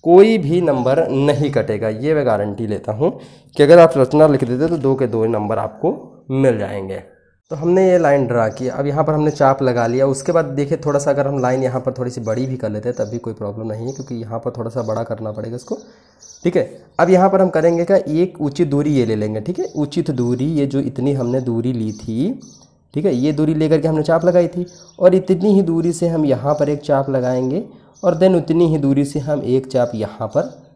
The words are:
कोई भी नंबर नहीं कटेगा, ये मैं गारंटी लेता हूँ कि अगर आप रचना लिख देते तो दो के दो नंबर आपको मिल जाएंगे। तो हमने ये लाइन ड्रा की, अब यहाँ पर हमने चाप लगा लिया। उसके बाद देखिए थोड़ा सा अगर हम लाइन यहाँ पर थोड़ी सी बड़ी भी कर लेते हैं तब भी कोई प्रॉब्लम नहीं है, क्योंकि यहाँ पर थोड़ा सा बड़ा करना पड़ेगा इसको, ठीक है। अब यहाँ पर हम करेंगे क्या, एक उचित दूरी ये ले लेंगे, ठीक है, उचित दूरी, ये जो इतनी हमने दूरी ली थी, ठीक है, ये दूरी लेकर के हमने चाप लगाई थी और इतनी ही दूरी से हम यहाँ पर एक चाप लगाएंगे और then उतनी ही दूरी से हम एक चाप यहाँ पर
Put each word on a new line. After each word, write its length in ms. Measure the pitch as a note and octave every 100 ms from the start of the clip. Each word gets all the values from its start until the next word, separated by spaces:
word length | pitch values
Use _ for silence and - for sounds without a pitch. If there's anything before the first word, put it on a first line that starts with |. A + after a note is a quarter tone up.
कोई 340 | - F3+ G#3+ A3
भी 220 | C#3+ E3+
नंबर 440 | E3+ B2+ B2 C#3+ E3
नहीं 420 | C3+ C#3+ B2+ D3
कटेगा, 380 | A#2+ G#2+ G#2 A2
ये 240 | A2 C#3 D#3
मैं 100 | B2+
गारंटी 420 | G#2+ G#2 G2+ A2
लेता 240 | G#2 -
हूँ 180 | G#2+ D#3 - - - _ -
कि 80 |
अगर 160 | C#3+ E3+
आप 180 | E3 D3
रचना 300 | B2+ D3 D#3
लिख 160 | C#3
देते 240 | B2+ B2 D#3+
तो 100 | E3
दो 160 | C3+ C3+
के 120 | B2+
दो 160 | A2 A2
नंबर 300 | A2+ G#2 A2+
आपको 340 | G#2+ - E3+ D4 - - -
मिल 260 | C3+ C3+ A2
जाएंगे। 440 | G2 G2+ F#2+ F#2+ - _ _ _ _
तो 40 | D3+
हमने 260 | E3 F3+
ये 140 | F#3+ F3+
लाइन 280 | D#3 C#3+ B2
ड्रा 200 | A#2+ A2
की, 180 | - B2+
अब 180 | B2+ C#3+
यहाँ 160 | C#3+
पर 100 | D#3
हमने 180 | D#3 D3+
चाप 300 | D3 C3+ C3
लगा 220 | C3 A#2+ A#2
लिया। 180 | B2 C3+
उसके 240 | C3+ -
बाद 140 | E3 D3
देखिए 240 | C#3 C#3+ E3
थोड़ा 220 | D3+ C#3+
सा 120 | C#3+
अगर 160 | C#3 C#3
हम 100 | C#3
लाइन 240 | B2 B2+
यहाँ 180 | C3 B2
पर 120 | B2+
थोड़ी 180 | A#2+ B2
सी 100 | B2
बड़ी 220 | A2+ A2 C3
भी 100 | C3
कर 120 | A2+
लेते 200 | G#2+ A#2+
हैं 80 | B2
तब 140 | G#2+
भी 60 | A#2
कोई 140 | A#2 A2
प्रॉब्लम 320 | G#2 A2 A2
नहीं 200 | G#2+ A#2+
है, 60 |
क्योंकि 220 | C3+ C3 A#2+
यहाँ 240 | G#2+ A2+
पर 120 | B2
थोड़ा 180 | A#2+ A2+
सा 120 | A2
बड़ा 200 | G#2+ A2
करना 280 | A#2 A2 A2
पड़ेगा 240 | G#2+ A2 B2
इसको, 220 | - - - - _ _ - -
ठीक 140 | F3 F3
है। 60 | C3 - - -
अब 100 | F3
यहाँ 200 | F#3 F#3+
पर 120 | F#3+
हम 80 | F#3+
करेंगे 360 | D#3+ D#3+ E3+ E3+
क्या, 120 | G3
एक 440 | D3 D#3 F#3 -
उचित 260 | D3 C#3+ E3
दूरी 220 | C#3+ D3
ये 140 | C#3 A2+
ले 100 | G#2+
लेंगे, 260 | G#2+ G#2+
ठीक 180 | A2 F3+
है, 60 | F#4 D3
उचित 360 | C#3+ D#3+ D#3+
दूरी, 320 | B2+ A#2+ A#2+ C#3+
ये 180 | D#3+ C#3+
जो 120 | C3+
इतनी 320 | C#3 - B2+
हमने 280 | C#3+ A#2+ C3
दूरी 300 | B2 A#2 A#2
ली 180 | B2 A2
थी, 480 | G#2+ - A2+ E3+ C4 - - _ _ _
ठीक 120 | D3 F#3
है, 80 | B2+
ये 160 | C#3
दूरी 200 | D3+ D#3 D#3
लेकर 260 | D#3 D#3+
के 60 | D#3
हमने 160 | D#3
चाप 220 | D3+ E3 F#3
लगाई 220 | F3 E3+
थी 180 | F3 F3 - - -
और 160 | F#3 F#3
इतनी 380 | F#3 F#3 G3+
ही 80 | G3
दूरी 300 | F3 E3 E3
से 140 | E3 E3+
हम 180 | E3 D3
यहाँ 280 | B2 C3 D3
पर 140 | C#3+
एक 120 | C#3+
चाप 280 | - C#3 C3+
लगाएंगे 520 | C3+ B2 B2+ B2+ D#3 - - _ _
और 120 | - D#3+
then 200 | F#3 F3+
उतनी 320 | - E3 E3+
ही 100 | D#3
दूरी 260 | C#3 C#3 C#3+
से 140 | D3+
हम 200 | C3+ C#3+ A#2+
एक 220 | C3 C3
चाप 240 | B2+ A#2+ A2
यहाँ 320 | G#2 - A2
पर 240 | C#3+ - - -